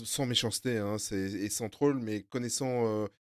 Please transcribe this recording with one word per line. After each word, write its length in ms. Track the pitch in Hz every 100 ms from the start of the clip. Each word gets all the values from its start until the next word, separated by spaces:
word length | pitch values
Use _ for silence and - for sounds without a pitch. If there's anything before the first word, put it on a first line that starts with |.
sans 200 | 113 -
méchanceté, 540 | 131 117 113 - 127 113
hein, 180 | 101 107
c'est, 360 | - 101 95
et 180 | 101 104
sans 180 | - 110
troll, 300 | - 143 135
mais 240 | 110 107
connaissant, 640 | - 131 120 - 131 123 113
euh, 200 | 107 104 -